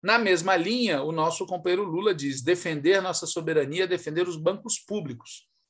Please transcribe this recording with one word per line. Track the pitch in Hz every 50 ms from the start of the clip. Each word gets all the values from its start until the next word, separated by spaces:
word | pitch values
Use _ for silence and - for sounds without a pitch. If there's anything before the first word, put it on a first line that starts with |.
| -
Na | 185 220 233
mesma | 233 196 185 170 160 190 190
linha, | 175 170 190 233 254 247 208 165 139 139
o | 151
nosso | 165 160 156 170 165 - 190
companheiro | 180 180 175 160 180 180 185 208
Lula | 190 160 175 202 214 190
diz: | 151 139 139 135 131
"Defender | 120 147 180 175 - 180 160 147 139 160 196 196
nossa | 185 185 170 - - 160
soberania | - 175 165 160 160 151 143 135 147 175 190
é | 180
defender | 180 170 - 160 151 165 180 175
os | 170
bancos | 156 156 170 196 208 - 233 - -
públicos. | - - 208 208 165 139 123 117 - - - - _ _ _ _ _ _